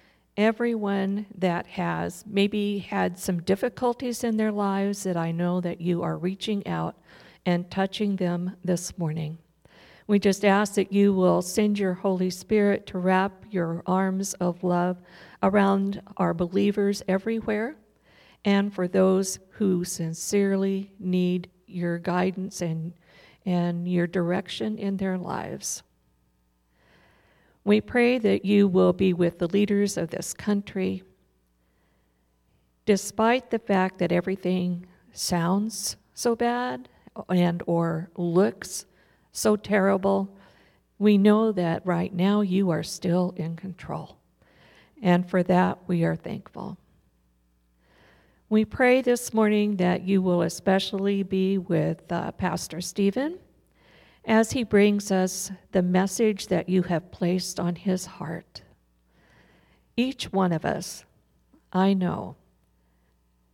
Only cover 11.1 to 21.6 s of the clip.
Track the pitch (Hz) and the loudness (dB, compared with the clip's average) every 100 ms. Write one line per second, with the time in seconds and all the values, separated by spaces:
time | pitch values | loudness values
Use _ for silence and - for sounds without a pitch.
11.1 | 190 185 175 185 - 214 202 196 180 202 | 6 4 4 0 0 0 2 -2 -2 -2
12.1 | 185 185 180 - 214 202 196 - 190 180 | 0 -2 -4 -2 2 2 2 -4 -4 2
13.1 | 185 196 190 214 202 165 165 - 185 190 | 2 2 -4 -6 -4 -2 -4 0 0 2
14.1 | 190 196 - 180 175 180 175 180 180 - | -2 -4 -2 -2 -2 0 0 0 -2 -10
15.1 | - - - 196 208 196 196 196 202 - | -20 -20 -2 2 4 4 2 0 -4 -12
16.1 | - 175 170 175 190 202 202 202 202 - | -2 -2 0 -2 0 0 2 0 0 -2
17.1 | 190 226 226 220 208 226 311 _ _ _ | -2 -2 -4 -2 -4 -4 -10 _ _ _
18.1 | _ _ _ - 202 202 202 180 190 190 | _ _ _ 2 2 2 -2 -2 4 4
19.1 | 190 190 - - - 202 185 180 - 165 | 4 0 -6 -14 -2 0 0 -2 -6 -6
20.1 | 165 - 202 196 196 196 190 196 _ 185 | -6 -2 0 2 2 0 -2 -6 _ -2
21.1 | 180 180 180 175 _ | 0 2 0 -6 _